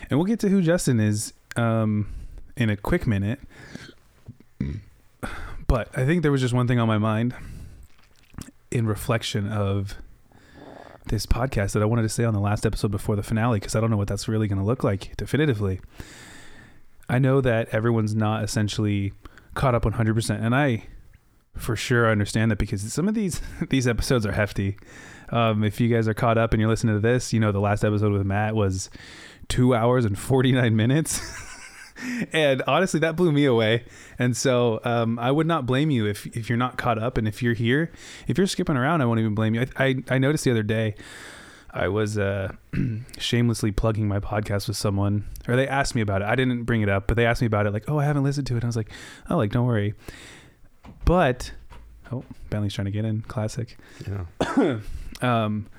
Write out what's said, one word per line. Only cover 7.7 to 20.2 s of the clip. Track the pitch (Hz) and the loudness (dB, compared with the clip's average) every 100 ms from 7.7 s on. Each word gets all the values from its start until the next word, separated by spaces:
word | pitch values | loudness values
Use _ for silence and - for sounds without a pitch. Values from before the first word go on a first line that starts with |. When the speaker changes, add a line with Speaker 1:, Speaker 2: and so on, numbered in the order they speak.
| - - - - - - - - - - | -18 -20 -20 -20 -20 -20 -18 -18 -20 -6
Speaker 1:
in | 123 113 | -2 0
reflection | 104 - 113 - 113 101 | -2 -2 -2 -2 -4 -2
of | 107 98 101 98 - - - - - - - - - - - - | -2 0 0 -2 -8 -14 -20 -20 -20 -20 -20 -20 -20 -20 -12 -4
this | 110 - | 0 2
podcast | 113 135 117 98 | 2 0 0 0
that | 107 | 2
I | 107 | 2
wanted | 117 | 2
to | 110 | 0
say | - | 0
on | 117 | 0
the | 104 | 2
last | 101 107 110 | 0 0 0
episode | - - | 0 -2
before | 101 - 104 | -2 -2 -2
the | |
finale, | - 110 117 107 | 0 0 2 0
'cause | - 110 | 0 0
I | |
don't | 113 | 2
know | 107 | 2
what | 101 | 0
that's | 101 - | -4 -2
really | 110 110 | 0 0
gonna | 98 98 | 0 0
look | 120 | 0
like | 127 98 - - | 0 0 -4 -10
definitively. | - 131 156 107 101 95 - - - - - - - - - - - - - | -2 2 2 2 -2 -4 -8 -18 -18 -20 -20 -20 -20 -20 -20 -20 -20 -14 -2
I | 120 | 2
know | 135 135 | 4 4
that | 127 113 - | 4 2 0
everyone's | 113 117 113 107 107 | 0 2 2 2 0
not | 107 110 | 0 0
essentially | 104 110 104 - 107 101 98 - - - - | -2 0 0 0 0 0 -2 -6 -16 -20 -12
caught | - 139 117 | -2 0 2
up | 117 | 0
one | |
hundred | 110 110 | 0 0
percent, | 113 | 0